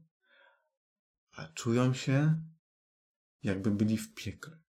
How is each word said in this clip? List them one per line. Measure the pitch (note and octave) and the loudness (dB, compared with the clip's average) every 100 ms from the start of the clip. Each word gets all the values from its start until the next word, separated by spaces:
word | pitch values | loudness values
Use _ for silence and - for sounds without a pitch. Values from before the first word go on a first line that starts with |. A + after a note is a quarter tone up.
| - _ _ _ _ _ _ _ _ _ _ _ _ - | -20 _ _ _ _ _ _ _ _ _ _ _ _ -16
a | - | -14
czują | - A#2+ A#2+ B2+ | -6 0 2 2
się, | C3 - C3+ D3+ D#3+ - - _ _ _ _ _ _ _ _ | 0 0 2 4 0 -4 -16 _ _ _ _ _ _ _ _
jakby | G#2 F#2+ G#2 | -4 0 0
byli | G#2 G#2+ A2 | 2 2 0
w | - | -4
piekle. | - G#2 - - - | -12 -12 -12 -16 -20